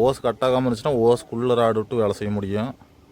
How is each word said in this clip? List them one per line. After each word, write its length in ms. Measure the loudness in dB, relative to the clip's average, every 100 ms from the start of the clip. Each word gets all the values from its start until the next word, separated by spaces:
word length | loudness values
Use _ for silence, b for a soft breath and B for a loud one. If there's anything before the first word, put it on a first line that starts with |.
ஓஸ் 200 | 2 0 -2
கட் 180 | -2 0
ஆகாம 160 | 0 0
இருந்துச்சுன்னா 280 | -2 -2 2 4
ஓஸ்க்குள்ள 500 | 2 0 -4 0 2
ராடு 180 | 2 0
விட்டு 220 | -2 0
வேலை 140 | 0 -2
செய்ய 120 | -4 -4
முடியும். 340 | -4 -4 -6 -10 -20 _ _